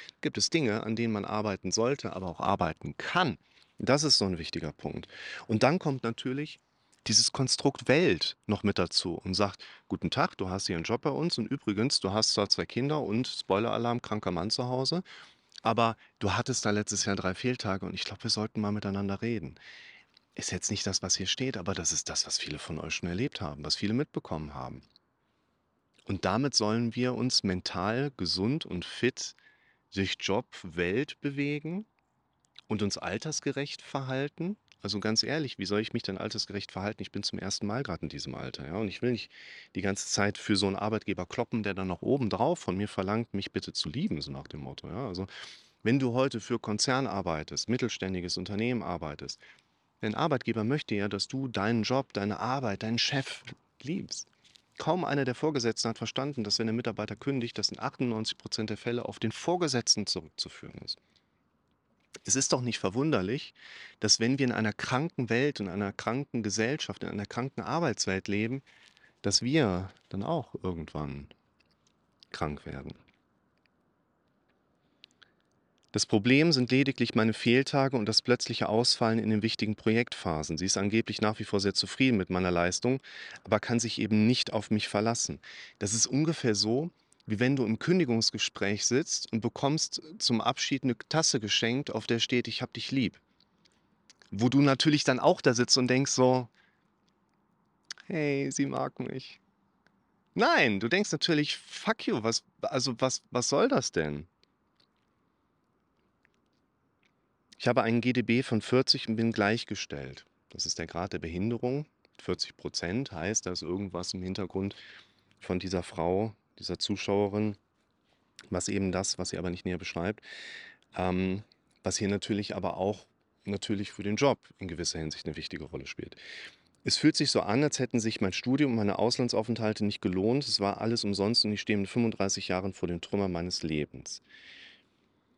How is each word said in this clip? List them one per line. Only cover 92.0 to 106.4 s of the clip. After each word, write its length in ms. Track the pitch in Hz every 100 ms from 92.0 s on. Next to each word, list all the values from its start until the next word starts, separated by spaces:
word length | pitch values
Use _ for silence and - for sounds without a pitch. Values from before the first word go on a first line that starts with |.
| -
der 140 | 117
steht, 280 | - 123 117
„Ich 120 | -
hab 120 | 123
dich 160 | - -
lieb.“ 280 | 135 104 - _ _ _ _ _ _ _ _ _ - -
Wo 200 | 98 117
du 100 | 135
natürlich 440 | 143 135 160 147
dann 140 | - 127
auch 220 | 147 180
da 140 | 147
sitzt 240 | 120 123 -
und 100 | 127
denkst 240 | 127 135
so, 360 | - 127 127 120 _ _ _ _ _ _ _ _ _ _ _ _ _ _ - -
„Hey, 440 | 175 147 139 139
sie 160 | 131 139
mag 340 | 131 135 -
mich.“ 400 | 127 135 - - _ _ _ _ _ _ _ _ _
Nein, 460 | - 247 330 139 98
du 80 | 113
denkst 240 | 175 208
natürlich, 440 | 156 - 156 147 -
„Fuck 500 | - - - 220 -
you, 160 | 175
was, 220 | 107 113 - _
also 340 | - 131 127 117
was, 240 | 131 - -
was 180 | 123 117
soll 200 | 139 240
das 220 | 254 -
denn?“ 360 | - 78 73 82 _ _ _ _ _ _ _ _ _ _ _ _ _ _ _ _ _ _ _ _ _